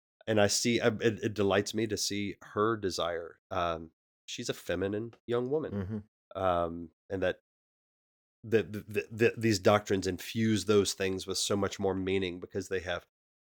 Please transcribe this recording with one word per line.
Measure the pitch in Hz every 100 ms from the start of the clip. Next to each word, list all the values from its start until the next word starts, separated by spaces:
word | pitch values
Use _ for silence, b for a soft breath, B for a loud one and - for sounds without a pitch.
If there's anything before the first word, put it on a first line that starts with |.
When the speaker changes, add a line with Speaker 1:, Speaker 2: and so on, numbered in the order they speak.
| _ _ -
Speaker 1:
and | 107
I | 101
see, | - 127 117
uh, | 113 107
it, | 117 101
it | 113 104
delights | 98 98 101 107
me | 110
to | 98
see | - 101 101 - -
her | 107 110 113
desire. | 98 82 85 85 82 - _
Um, | 92 85 82 80 _ _ _ -
she's | - 120
a | -
feminine | - 87 98 104 117 - -
young | 120 123
woman. | 151 143
Speaker 2:
Mm-hmm. | 101 95 107 - _ _ 95
Speaker 1:
Um, | 92 87 85 85 85 _ -
and | 98
that | 90 - _ _ _ _ _ _ _ _ _ _
the, | 113 110
the, | 85 104 107
the, | 101 -
the, | 110 113 -
these | 113 98
doctrines | 90 104 - 98 92
infuse | 90 - 117 110 107 90
those | 104 95
things | - 98 95 92
with | 92
so | - 104
much | 98 -
more | 98
meaning | 95 92 98 92 90
because | 90 101 92
they | 95
have | 87 87 - _ _ _ _